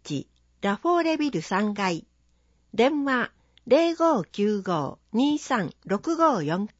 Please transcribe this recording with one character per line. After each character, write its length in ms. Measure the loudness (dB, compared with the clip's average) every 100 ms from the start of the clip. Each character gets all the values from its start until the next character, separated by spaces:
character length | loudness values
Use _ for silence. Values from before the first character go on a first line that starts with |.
地、 240 | -8 -8 -8 _ _ _
ラ 160 | -4 -2
フ 140 | 0
ォ 100 | 2
ー 40 |
レ 120 | 2 0
ビ 160 | -2
ル 100 | -2
三 320 | -2 -2 -2
階。 320 | -2 -2 -4 -8 _ _ _ _ _ _
電 320 | 2 2 2 0
話、 260 | 0 -2 _ _ _ 2
零 300 | 4 4 2
五 300 | 2 0 -2
九 360 | -2 -2 0
五 380 | -2 -2 -2 -8 _
二 260 | 0 0 0
三 320 | -2 -2 -4 -6 -4
六 320 | -4 -2 2
五 240 | 2 2
四 260 | 0 -2 -4 _